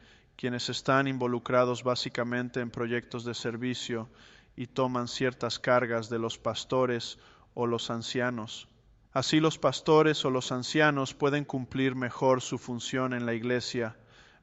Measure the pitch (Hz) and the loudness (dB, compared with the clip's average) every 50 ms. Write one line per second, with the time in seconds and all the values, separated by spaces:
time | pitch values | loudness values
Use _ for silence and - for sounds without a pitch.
0 | - - - - _ _ _ - - 127 123 120 - - 123 - - - 135 135 | -20 -20 -20 -20 _ _ _ -6 -4 -4 -4 -2 -4 -4 -6 -4 0 2 4 4
1 | 139 139 135 131 123 123 120 120 113 - 127 123 127 123 123 113 117 127 123 - | 4 2 0 0 0 0 0 -2 -2 2 4 4 4 4 2 -2 0 -2 -2 -2
2 | - 127 - - 120 120 120 123 123 123 - 131 123 120 117 135 120 117 120 120 | -2 -6 -4 -4 -4 -2 -2 -4 -4 -4 -4 -6 -6 -4 -4 -4 -4 -2 -2 -4
3 | 117 - - 120 117 120 117 - - 123 113 117 123 127 123 - - - 123 113 | -4 -4 -10 -8 -6 -6 -6 -6 -4 -6 -6 -4 -4 -4 -4 -4 -4 -4 -4 -4
4 | 113 131 - - - - - - - _ - - 123 120 - - 131 127 127 123 | -4 -8 -14 -20 -20 -20 -20 -20 -20 _ -12 -10 -10 -8 -2 0 0 0 0 -2
5 | 120 117 - - 131 127 123 - - 117 - - - - 127 123 123 113 117 117 | -2 -4 -4 -2 -2 -2 -2 -2 -4 -4 -4 -2 2 4 4 4 4 2 0 -2
6 | 110 110 120 113 113 113 - - - 120 110 - - - - 131 127 123 120 117 | -2 -2 -4 -2 -2 -4 -4 -4 -4 -4 -4 -4 -4 -2 0 2 2 2 0 -2
7 | 113 - - - - - - _ _ _ - - 120 117 117 113 - - 120 117 | -4 -8 -12 -16 -20 -20 -20 _ _ _ -6 -4 -2 0 0 -2 -2 -4 -6 -6
8 | 113 - - 131 123 123 127 117 107 110 - - - - _ _ _ _ _ _ | -6 -4 -2 0 0 0 -2 -4 -8 -10 -12 -14 -16 -18 _ _ _ _ _ _
9 | _ _ - 135 127 - - 156 156 160 151 - - 143 127 - - - 156 156 | _ _ -2 -2 0 4 4 4 4 4 2 2 0 0 0 0 2 6 6 8
10 | 156 156 151 - - 147 131 131 123 - 135 127 123 - - 151 151 151 143 139 | 8 6 4 2 0 0 0 0 -2 -2 -4 -6 -4 0 2 4 4 4 4 2
11 | 135 127 - - 147 143 139 147 143 - - 131 127 - - 131 131 135 127 131 | 0 -2 -4 0 0 2 2 2 -2 -2 -4 -6 -6 -4 -2 2 2 2 2 0
12 | 127 120 - - 143 131 131 127 123 - - 120 - - 123 117 - - - 131 | -4 -4 -2 2 4 4 4 4 2 -4 -6 -6 -6 -6 -8 -6 -6 -4 -2 0
13 | 131 127 123 120 120 117 113 113 113 123 123 123 117 - - 127 117 110 113 - | 0 0 -2 -2 -2 -2 -2 -2 0 0 0 0 0 -2 -4 -4 -4 -4 -6 -12
14 | - _ - - - - - _ | -20 _ -20 -20 -20 -20 -20 _